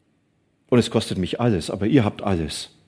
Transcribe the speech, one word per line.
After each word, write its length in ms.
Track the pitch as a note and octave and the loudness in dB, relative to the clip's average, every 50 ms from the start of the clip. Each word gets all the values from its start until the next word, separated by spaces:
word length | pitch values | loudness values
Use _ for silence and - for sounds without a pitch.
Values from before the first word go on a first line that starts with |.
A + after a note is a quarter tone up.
| _ _ _ _ _ _ _ _ _ _ _ _ _ _ | _ _ _ _ _ _ _ _ _ _ _ _ _ _
Und 80 | B2+ A#2+ | 2 2
es 140 | A2 - | 2 2
kostet 260 | - A#2 - - G#2 F#2+ | 0 -2 -2 -2 -4 -4
mich 220 | F2+ E2 - - | -4 -4 -4 -2
alles, 320 | A#2+ B2 G#2+ E2+ D2+ - | 0 0 2 0 -2 -4
aber 160 | - F#2+ G2 G#2+ | -4 -2 0 4
ihr 180 | D3+ C#3 G#2+ | 4 4 4
habt 160 | G#2 - - | 2 -2 -2
alles.“ 480 | - G#2 F#2+ E2 D#2+ D2+ - - - - _ _ _ | -2 -2 0 0 -2 -4 -6 -10 -12 -14 _ _ _